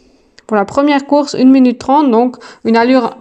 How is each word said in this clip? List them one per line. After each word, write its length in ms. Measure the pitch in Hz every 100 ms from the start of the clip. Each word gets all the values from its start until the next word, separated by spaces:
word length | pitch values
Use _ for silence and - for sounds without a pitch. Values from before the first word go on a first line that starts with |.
| _ _ _ _ -
Pour 80 | 214
la 80 |
première 420 | 196 - 285 285 277
course, 300 | 285 285 -
une 140 | 254
minute 260 | 269 254 240
trente, 320 | - 285 285
donc 260 | 220 247 - - -
une 120 | 226 226
allure 400 | 240 262 226 -